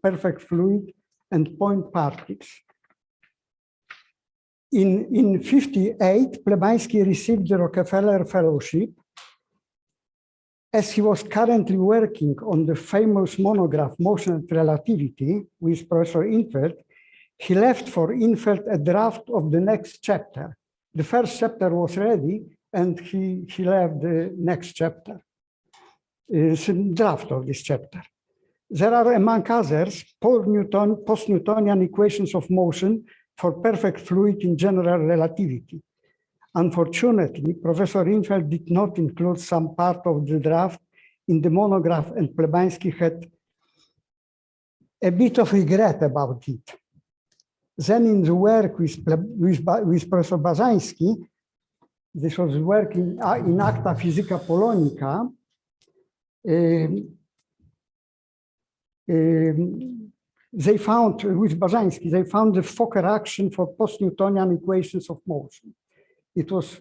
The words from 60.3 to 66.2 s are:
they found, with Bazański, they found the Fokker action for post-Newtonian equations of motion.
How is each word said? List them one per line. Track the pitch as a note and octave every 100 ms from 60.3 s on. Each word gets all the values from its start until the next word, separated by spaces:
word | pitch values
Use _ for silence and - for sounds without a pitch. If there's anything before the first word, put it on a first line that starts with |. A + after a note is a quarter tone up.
| _ _
they | G#3+ D3+ G#3
found, | G#3+ A#3 A3 A3+
with | G3+ F3 G#3+ E3
Bazański, | F3+ A3+ F#3+ - E3
they | F3+
found | F#3 G#3 A3
the | F#3
Fokker | - - A#3 G#3+
action | F3+ G#3 G#3+ - G3
for | - F3
post-Newtonian | - A3 - F#3+ - G3 G3 F#3
equations | E3+ E3+ F#3+ F3 F3+ -
of | D#3 -
motion. | D3 C#3 - A3+ _ _ _ _ _